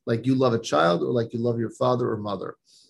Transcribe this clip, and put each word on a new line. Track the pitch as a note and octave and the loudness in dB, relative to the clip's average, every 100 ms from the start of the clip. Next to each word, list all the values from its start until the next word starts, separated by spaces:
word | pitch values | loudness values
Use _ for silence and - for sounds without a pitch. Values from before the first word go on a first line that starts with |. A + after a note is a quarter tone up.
like | - A2+ B2+ | -2 0 2
you | |
love | C3 B2+ | 2 2
a | A2+ | 2
child | - D3 E3+ F3 | 0 2 2 2
or | C3 | 0
like | B2 A2+ | -2 -2
you | A#2 | -2
love | A#2+ A#2 | -2 -2
your | A2 | -4
father | - B2+ B2+ A#2 | -2 0 0 -2
or | G#2 | -4
mother. | G#2 F#2+ - - _ - | -6 -6 -8 -12 _ -20